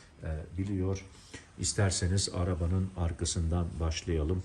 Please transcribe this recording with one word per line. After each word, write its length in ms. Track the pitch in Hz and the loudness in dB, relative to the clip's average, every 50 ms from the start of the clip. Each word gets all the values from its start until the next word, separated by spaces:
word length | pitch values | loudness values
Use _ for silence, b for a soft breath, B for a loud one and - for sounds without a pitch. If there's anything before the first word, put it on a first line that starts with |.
| B B B - 80 | B B B -10 -6
e, 60 | 80 78 78 - - 82 90 | -6 -4 -4 -6 -6 -4 -4
biliyor. 480 | 98 101 101 92 90 95 98 95 - - B B B B B B B B B - | -2 0 0 0 0 0 0 -2 -4 -12 B B B B B B B B B -4
İsterseniz 720 | 90 - - - 101 95 90 - 95 87 95 98 - - | -4 -2 2 4 4 4 4 2 2 2 2 2 2 0
arabanın 600 | 90 90 87 92 90 78 85 85 92 95 92 92 - 92 | 0 0 0 0 0 2 2 2 2 2 0 0 -2 -2
arkasından 720 | 85 82 80 - 87 80 - 90 82 80 87 87 85 82 - 80 | -2 -2 0 -2 -2 -2 0 0 0 2 2 2 0 0 -2 -2
başlayalım. 640 | 85 82 80 - - 90 85 78 73 76 90 90 - | 0 0 -2 -2 -2 0 0 2 2 2 0 0 -2